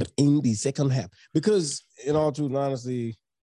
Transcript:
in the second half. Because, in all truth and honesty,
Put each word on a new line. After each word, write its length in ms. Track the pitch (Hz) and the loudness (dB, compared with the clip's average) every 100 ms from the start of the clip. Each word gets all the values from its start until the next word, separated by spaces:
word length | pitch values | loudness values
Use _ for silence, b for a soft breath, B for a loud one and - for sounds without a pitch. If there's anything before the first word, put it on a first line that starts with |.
| - - | 0 2
in 240 | 143 147 | 4 4
the 140 | 123 | 2
second 360 | 107 139 147 139 | 0 -2 -2 0
half. 180 | 127 95 b b | 0 -4 b b
Because, 480 | 156 214 208 147 - - - 143 | -2 2 2 0 -6 -14 -8 -2
in 100 | 151 | 0
all 160 | 151 | 0
truth 160 | 143 143 | 0 -2
and 80 | 135 | -2
honesty, 640 | 139 131 127 123 117 110 _ _ _ | -2 -2 -4 -4 -4 -8 _ _ _